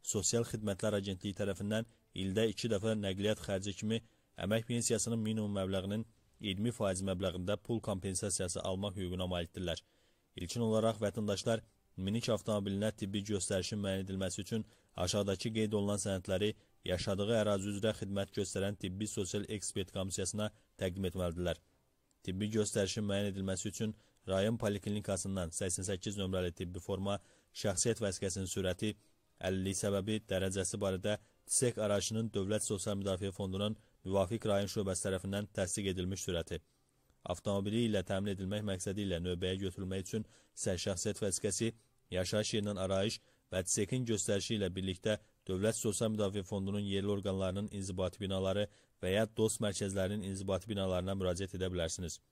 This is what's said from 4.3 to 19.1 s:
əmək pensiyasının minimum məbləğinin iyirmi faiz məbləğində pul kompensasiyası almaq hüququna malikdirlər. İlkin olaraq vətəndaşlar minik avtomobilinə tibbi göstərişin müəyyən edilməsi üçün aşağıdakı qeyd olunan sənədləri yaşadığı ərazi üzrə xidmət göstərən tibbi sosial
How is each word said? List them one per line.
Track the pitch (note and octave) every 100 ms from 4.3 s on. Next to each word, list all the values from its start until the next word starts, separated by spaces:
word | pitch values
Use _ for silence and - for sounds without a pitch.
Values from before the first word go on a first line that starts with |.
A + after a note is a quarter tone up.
| -
əmək | F#2+ A2+ A2+
pensiyasının | A#2+ A2 A2+ A2+ A2+
minimum | G#2+ A2 G#2
məbləğinin | G2+ F#2+ F#2+ F#2+ G#2 A2+ _ _ _
iyirmi | G#2+ F#2+ A2+
faiz | A#2 G2+ F#2+ F#2+
məbləğində | F#2 F#2 F2+ F2+ G#2
pul | - A#2
kompensasiyası | - F#2+ G2 F#2 G#2 - F2+ - -
almaq | F#2+ G2+ G2
hüququna | F2+ F2+ F#2
malikdirlər. | F2+ E2+ - F2 D#2+ - _ _ _ _
İlkin | - E2+ A#2+ A2+
olaraq | A2 A2+ G#2
vətəndaşlar | G#2+ - G#2 G2 - A2+ - _ _ -
minik | F#2+ A2 A#2+
avtomobilinə | G#2+ - G#2 G2+ G2 G#2+ -
tibbi | G2+ G#2 G2+
göstərişin | G2+ - G2 F2+ G#2+
müəyyən | G2+ F#2+
edilməsi | F#2+ F#2+ F#2+ -
üçün | G2+ A2+ G#2+ - _ -
aşağıdakı | F2+ G#2 G2+ F#2+ A#2+ A2
qeyd | G#2+ G#2+
olunan | G2+ G#2
sənədləri | G#2 F#2+ F2+ F#2 G#2 G#2+ _ _
yaşadığı | - F2+ - G2 G#2 A#2
ərazi | G#2 G2+ G2+ G2+
üzrə | A2 G#2
xidmət | G2 G2 G2
göstərən | - G2 F#2+ G2
tibbi | G#2 F#2+ F#2
sosial | G#2